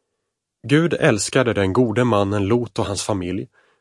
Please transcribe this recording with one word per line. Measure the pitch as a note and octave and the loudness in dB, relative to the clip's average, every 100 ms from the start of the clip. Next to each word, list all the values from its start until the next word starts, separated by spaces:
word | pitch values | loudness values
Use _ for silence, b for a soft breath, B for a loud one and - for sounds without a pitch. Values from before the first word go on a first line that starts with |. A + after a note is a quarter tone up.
| _ _ _ _ _ _ A2+ | _ _ _ _ _ _ 0
Gud | D3 E3+ | 2 2
älskade | - D#3+ A2 - C3+ A#2+ | 2 2 0 0 0 0
den | G2+ G2 | 0 0
gode | F#2+ B2 G#2 | 2 0 2
mannen | B2 G#2 G2+ G#2 G2 | 2 2 2 0 0
Lot | A#2+ A#2 - | 0 -2 -4
och | G2+ | -4
hans | G2 | -4
familj | - G2+ F2 F#2 B2+ _ _ _ | -4 -4 -4 -6 -8 _ _ _